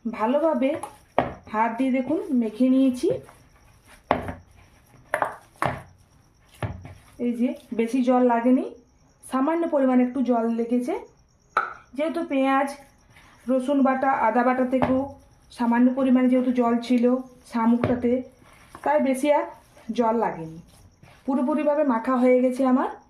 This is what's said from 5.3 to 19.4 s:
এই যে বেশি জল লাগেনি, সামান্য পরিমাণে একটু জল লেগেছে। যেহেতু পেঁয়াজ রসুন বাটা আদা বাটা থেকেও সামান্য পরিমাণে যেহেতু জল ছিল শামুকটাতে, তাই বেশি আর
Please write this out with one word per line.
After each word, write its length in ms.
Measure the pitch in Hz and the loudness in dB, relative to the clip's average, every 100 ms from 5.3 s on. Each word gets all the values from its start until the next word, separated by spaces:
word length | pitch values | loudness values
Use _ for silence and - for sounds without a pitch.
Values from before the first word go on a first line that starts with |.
| - - _ - - - _ _ _ _ _ _ - - - - - - - | -8 -20 _ -6 -6 -14 _ _ _ _ _ _ -10 -10 -10 -18 -20 -20 -6
এই 80 | 240 233 | -6 -2
যে 80 | 254 302 - 214 | -2 -4 -8 -4
বেশি 200 | 226 269 247 | -2 0 2
জল 140 | 254 254 | 4 4
লাগেনি, 320 | 233 247 262 381 - _ _ _ _ | 4 4 2 0 -12 _ _ _ _
সামান্য 380 | - 254 277 330 330 | -6 -2 0 0 0
পরিমাণে 280 | 302 262 254 247 | 2 4 4 2
একটু 140 | 277 240 | 0 0
জল 140 | 233 226 233 | 0 0 -2
লেগেছে। 340 | 233 247 247 427 - _ _ _ _ - - - _ 247 | -2 -2 -2 -8 -10 _ _ _ _ -6 -6 -12 _ -6
যেহেতু 240 | 311 320 - | -4 -4 -4
পেঁয়াজ 380 | 277 269 269 285 - - _ _ - - - 233 | 0 2 0 -2 -6 -18 _ _ -20 -20 -14 -2
রসুন 320 | 262 254 285 269 | -2 2 2 2
বাটা 240 | 254 277 - 226 | 2 0 0 0
আদা 140 | 240 247 | 2 0
বাটা 160 | 254 247 | 0 0
থেকেও 280 | 262 247 262 277 - - _ _ | 0 0 0 -4 -12 -20 _ _
সামান্য 340 | - 233 233 247 254 | -4 0 4 2 2
পরিমাণে 300 | 262 254 254 | 2 4 4
যেহেতু 200 | 254 254 247 | 2 0 0
জল 140 | 233 233 - | 0 0 0
ছিল 180 | 247 247 254 - - - | 2 2 0 -4 -20 -10
শামুকটাতে, 600 | 233 226 240 - 247 240 254 - _ - - - - | -2 2 2 0 -2 0 -2 -6 _ -20 -20 -20 -6
তাই 140 | 277 302 269 | 0 0 0
বেশি 200 | 254 294 | 0 2
আর 60 | 294 | 0